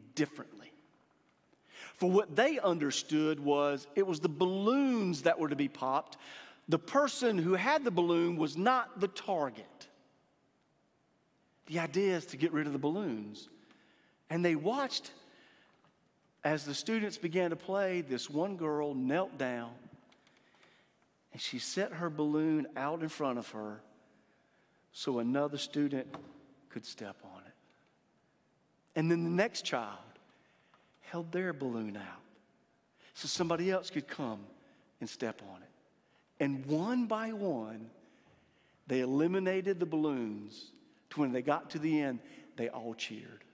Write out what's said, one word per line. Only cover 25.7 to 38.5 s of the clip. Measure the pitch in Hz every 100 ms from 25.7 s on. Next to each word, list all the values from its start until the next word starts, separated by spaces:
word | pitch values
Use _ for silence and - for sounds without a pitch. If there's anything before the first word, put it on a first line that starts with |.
| 147 147 135 131 - - - - - _
could | 113 -
step | - 104 -
on | 95 90 -
it. | - _ _ _ _ _ _ _ _ _ _ _ _ _ 160
And | 160
then | 170
the | 170
next | 175 226 - -
child | 131 107 101 - - - _ _ _ _ _ _ _
held | - 170 170
their | 175 185
balloon | 147 135 117 107 101
out | 95 - - _ _ _ _ _ _ _ -
so | - 151
somebody | - 170 165 185
else | 190 185
could | 151 -
come | - 127 104 101 - - - _ _
and | 113
step | - 113 - 101
on | 92
it. | - _ _ _ _ _ _ -
And | 143 135 135
one | 151 202 247 233
by | 214 226
one, | 220 196 131 110 110 113 - - _ _ _ _